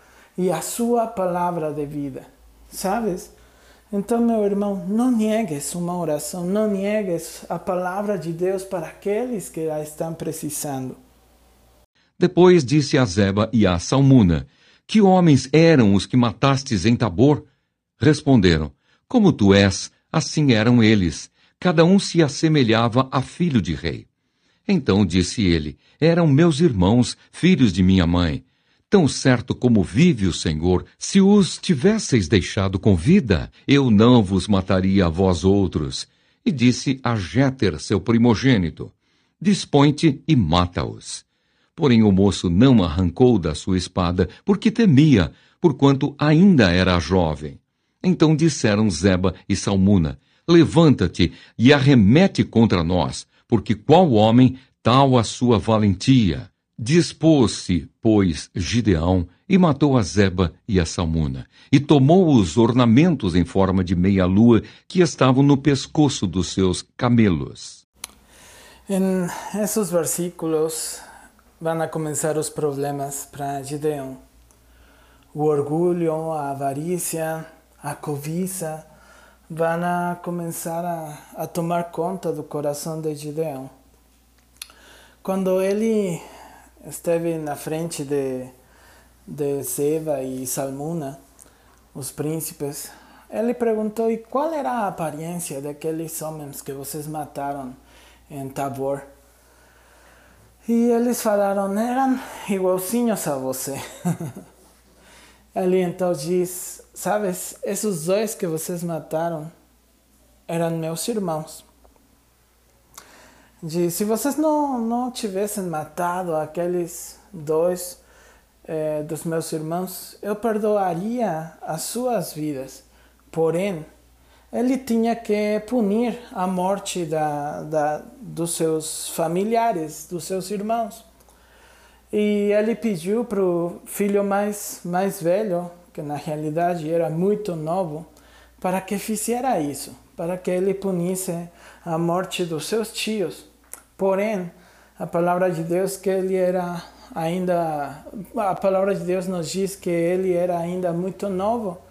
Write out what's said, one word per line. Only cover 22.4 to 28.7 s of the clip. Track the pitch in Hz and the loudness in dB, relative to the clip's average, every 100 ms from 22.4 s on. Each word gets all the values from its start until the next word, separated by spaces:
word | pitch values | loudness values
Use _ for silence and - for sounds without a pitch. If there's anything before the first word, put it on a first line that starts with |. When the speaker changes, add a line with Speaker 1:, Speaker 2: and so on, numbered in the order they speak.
| 160 151 113 110 117 113 131 | 0 2 4 2 2 0 0
Speaker 2:
a | 143 | -2
filho | - - 175 123 | -4 -4 0 0
de | 85 71 | 0 -4
rei." | 80 60 - _ _ _ _ _ - | -6 -8 -12 _ _ _ _ _ -2
Então | 190 131 98 95 | 0 2 2 2
disse | 92 87 - | 2 0 0
ele, | 95 85 76 69 _ - | 0 0 -2 -12 _ -2
"Eram | 160 170 165 | 0 2 4
meus | 135 170 135 | 4 4 4
irmãos, | 170 101 90 120 120 - _ | 2 4 4 4 2 -2 _
filhos | - 175 185 120 | -2 2 4 4
de | 87 | 4
minha | 92 95 85 | 4 4 4
mãe. | 87 85 65 - _ _ | 2 0 -4 -10 _ _